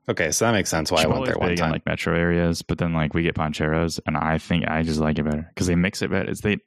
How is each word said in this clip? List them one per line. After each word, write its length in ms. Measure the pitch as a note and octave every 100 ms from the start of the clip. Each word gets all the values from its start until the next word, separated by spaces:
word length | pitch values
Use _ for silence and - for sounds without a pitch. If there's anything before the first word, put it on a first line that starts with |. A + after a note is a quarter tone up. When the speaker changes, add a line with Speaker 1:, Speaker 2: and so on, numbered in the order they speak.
| -
Speaker 1:
Okay, 220 | G#2+ D#2+
so 140 | - A2+
that 60 |
makes 180 | A2 -
sense 220 | E2 D2
why 100 | E2
I 60 | D#2
went 140 | C2
Speaker 2:
Chipotle's 60 | -
Speaker 1:
there 80 | D#2+
one 100 | F2+
Speaker 2:
big 80 | F2
in, 60 |
Speaker 1:
time. 80 | D#2+
Speaker 2:
like, 140 | D#2 -
metro 280 | D#2+ E2 E2+
areas, 460 | E2+ F2 E2+ E2
but 160 | - E2+
then, 160 | E2+
like, 220 | D#2+ D#2 F2
we 80 |
get 100 | E2+
Pancheros, 680 | D#2+ D#2 - D#2 D#2+ E2 - -
and 100 | D2
I 220 | D#2+ D#2+
think 280 | - F2 -
I 160 | D#2+
just 160 | D#2+ D#2
like 180 | D#2 D2
it 60 |
better 280 | D2+ D2+ D#2+ -
'cause 100 | F2+
they 80 | E2+
mix 280 | F2+ -
it 80 | G2
better. 180 | F#2+ -
It's, 120 | -
they, 160 | G#2 G2+